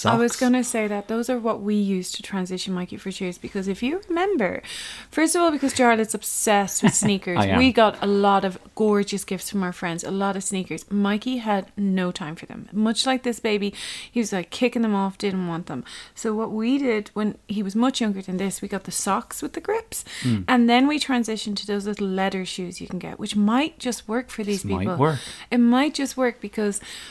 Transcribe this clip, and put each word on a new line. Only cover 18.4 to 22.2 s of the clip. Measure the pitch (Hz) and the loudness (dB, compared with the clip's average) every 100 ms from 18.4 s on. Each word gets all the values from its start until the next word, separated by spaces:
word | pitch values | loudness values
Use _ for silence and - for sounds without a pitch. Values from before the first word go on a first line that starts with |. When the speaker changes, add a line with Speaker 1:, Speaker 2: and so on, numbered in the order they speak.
| 196 - | -2 -4
Speaker 1:
we | 202 | -6
got | 196 | -6
the | 190 | -6
socks | - 208 202 - - | -4 0 0 -2 -8
with | 294 | -8
the | - | -6
grips, | - 440 - - - - | -4 -4 -4 -10 -10 -4
Speaker 2:
Mm. | - 214 92 | 0 0 4
Speaker 1:
and | 254 233 | 4 6
then | 240 269 | 6 4
we | 302 | 2
transitioned | - 247 214 214 214 202 | 0 0 0 -4 -4 -4
to | - | -2
those | 202 196 | -2 -2
little | 208 196 | -2 -2
leather | 185 | 0